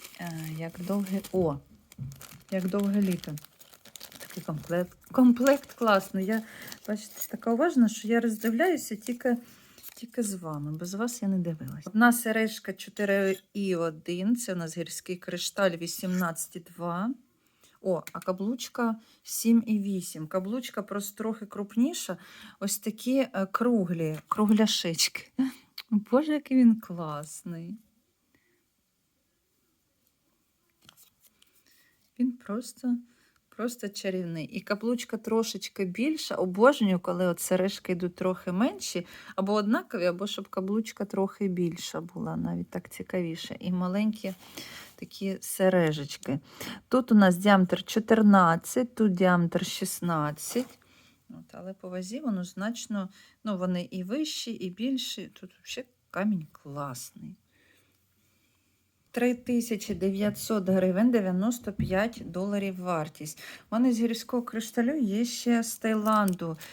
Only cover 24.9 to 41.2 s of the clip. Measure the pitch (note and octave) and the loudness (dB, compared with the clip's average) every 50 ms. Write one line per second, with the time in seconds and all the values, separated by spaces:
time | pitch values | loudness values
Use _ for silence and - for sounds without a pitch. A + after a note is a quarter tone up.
24.9 | E3 - - - - - - - _ - C4 C4 - - - _ _ - - - | 0 0 0 -2 -2 -6 -14 -8 _ -2 -2 -2 -4 -8 -16 _ _ -20 -4 0
25.9 | A3 G3+ G#3+ - A#3+ C4+ D#4 D4+ D4+ C#4+ - - C4 C4 B3 A3+ A3 A3+ - - | 0 0 2 4 4 4 4 2 0 -2 0 2 6 8 8 8 8 6 2 -6
26.9 | F3 E3+ E3 D#3 D3 D3 D3+ D3+ - - - F3+ E3 E3 E3+ F3 G#3 A3+ - _ | -8 -6 -6 -6 -6 -6 -8 -10 -14 -12 -12 -10 -10 -10 -10 -12 -12 -14 -16 _
27.9 | _ _ _ _ _ _ _ _ _ _ _ _ _ _ _ _ _ _ _ _ | _ _ _ _ _ _ _ _ _ _ _ _ _ _ _ _ _ _ _ _
28.9 | _ _ _ _ _ _ _ _ _ _ _ _ _ _ _ _ _ _ _ _ | _ _ _ _ _ _ _ _ _ _ _ _ _ _ _ _ _ _ _ _
29.9 | _ _ _ _ _ _ _ _ _ _ _ _ _ _ _ _ _ _ _ - | _ _ _ _ _ _ _ _ _ _ _ _ _ _ _ _ _ _ _ -20
30.9 | _ _ - _ _ _ _ _ _ _ _ _ _ _ _ _ _ _ _ _ | _ _ -20 _ _ _ _ _ _ _ _ _ _ _ _ _ _ _ _ _
31.9 | _ _ _ _ _ - B3 C4 A#3+ - - - G3+ A#3 A#3+ - - - - B3 | _ _ _ _ _ -2 -2 -2 -2 -4 -8 -8 -6 -6 -8 -10 -12 -6 -4 -2
32.9 | A#3+ A#3+ - _ _ _ _ _ _ _ _ _ - - A3 B3 A#3+ - - G3 | -2 -2 -4 _ _ _ _ _ _ _ _ _ -8 -6 -6 -6 -6 -8 -10 -10
33.9 | G3+ - - G3 F#3 F#3 F3+ E3+ E3 D#3+ D3+ - - F#3+ - - G#3 G#3 A3 A#3 | -8 -6 -4 -4 -4 -2 -4 -4 -6 -6 -8 -8 -8 -8 -6 -4 -4 -2 0 0
34.9 | B3 A#3+ - - A#3 A3 - G#3+ A3 A3+ A3+ A3 - F#3+ - - - - G3 F3+ | -2 -2 -2 -6 -8 -6 -2 0 0 0 0 0 -4 -8 -10 -10 -6 -4 -4 -4
35.9 | F3+ - B3 D#4 D#4 D#4 - - - - F#3 F#3 F3+ G3 A3+ C#4 C#4+ - A3 G3 | -2 -2 0 0 -2 -2 -4 -6 -2 -2 -2 0 4 6 8 8 8 6 4 4
36.9 | F#3 F3 - F#3 F3 F3 F#3 F3+ E3+ - - - F#3 F3+ F#3 G3 - - - - | 4 2 2 -2 0 2 2 2 0 0 0 0 2 2 2 0 -2 -4 -6 -4
37.9 | F#3 F3 F3+ F3 - - F#3+ F#3 F3+ - - F3+ F3+ F#3+ A#3+ D#4 G#4 F#4+ - - | -4 -2 -4 -4 -4 -2 -2 -2 -2 -2 -4 -4 0 2 0 0 0 -4 -8 -8
38.9 | - F3 E3+ - - - - - - - G3 G3 G#3 G#3+ G3+ G#3 B3 F4 F#4 - | -6 -6 -8 -8 -12 -20 -20 -10 -6 -4 -2 0 0 0 2 2 0 0 -2 -4
39.9 | - F3+ F3 F3+ F3 F3+ G3 G#3 - - G3 - - G3 F#3 F#3+ G3+ A3+ A3 - | -4 0 0 0 0 0 -4 -6 -6 -8 -10 -8 -6 -6 -4 -2 -2 -2 -2 -4
40.9 | - - G3+ - - G3 | -6 -8 -8 -4 -2 0